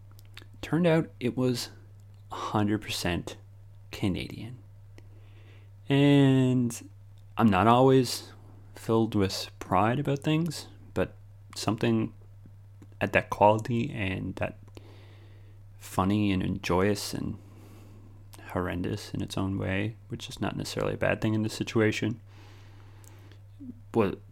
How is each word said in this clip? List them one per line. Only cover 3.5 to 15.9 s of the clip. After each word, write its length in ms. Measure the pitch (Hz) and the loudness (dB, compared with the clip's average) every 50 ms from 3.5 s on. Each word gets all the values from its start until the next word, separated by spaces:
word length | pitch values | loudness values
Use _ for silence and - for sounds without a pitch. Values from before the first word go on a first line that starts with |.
| - - - - - - - - - | -20 -20 -20 -20 -20 -20 -18 -16 -10
Canadian. 640 | - - 101 85 82 64 - - - 110 113 127 - - - - - - - - - - - - - - - - - - - - - - - - - - - | -4 -4 -2 -2 -4 -6 -10 -10 -12 -14 -14 -16 -16 -18 -20 -20 -20 -20 -20 -20 -20 -20 -20 -20 -20 -20 -20 -20 -20 -20 -20 -20 -20 -20 -20 -20 -10 -4 0
And 1000 | 139 139 143 143 143 143 139 135 131 131 127 127 127 127 123 117 117 - - - - - - - - - - - - | 2 4 6 6 8 8 8 6 6 4 4 4 2 2 0 0 -2 -6 -14 -18 -20 -20 -20 -20 -20 -20 -20 -10 -2
I'm 140 | - 113 113 | 2 4 4
not 160 | 95 90 98 | 6 6 6
always 680 | 113 120 123 131 135 131 135 123 120 - - - - - - - - - - - - - | 6 6 8 8 6 6 6 4 2 -2 -8 -10 -14 -20 -20 -20 -20 -20 -20 -20 -20 -20
filled 400 | - - - 113 113 113 110 107 | -10 -4 0 2 2 2 2 2
with 360 | 104 95 98 - - - - - - | 2 2 0 0 -4 -10 -12 -14 -14
pride 420 | - - 101 90 101 110 123 139 | -6 0 2 2 4 2 2 0
about 200 | 147 139 139 139 | 0 -2 -2 -2
things, 460 | - 156 156 156 170 165 143 - - - - - - - - | 0 0 0 0 0 -2 -6 -8 -12 -16 -18 -20 -18 -8 -4
but 200 | 95 90 - - - - - - - - - - | -2 -2 -2 -4 -14 -20 -20 -20 -20 -20 -16 -12
something 600 | - - - 104 - - 120 113 113 113 117 - - - - - - - - - - - - - - - - - - | -6 -4 -4 -2 0 0 0 2 0 0 -4 -6 -12 -20 -20 -20 -20 -20 -20 -20 -20 -20 -20 -20 -20 -20 -18 -10 -6
at 120 | 104 95 - | -4 0 2
that 160 | 95 90 - | 0 0 0
quality 640 | - - 101 104 107 110 113 - 120 117 117 - 139 | 0 4 6 6 6 4 0 -2 -2 -2 -2 -2 -4
and 420 | 117 98 95 95 101 101 98 92 | -4 -4 -4 -4 -4 -6 -8 -6
that 200 | - - - - - - - - - - - - - - - - - - - - - - - - - - - - - | -6 -8 -8 -8 -12 -20 -20 -20 -20 -20 -20 -20 -20 -20 -20 -20 -20 -20 -20 -20 -20 -20 -20 -20 -20 -20 -20 -20 -20
funny 540 | - - | -18 -8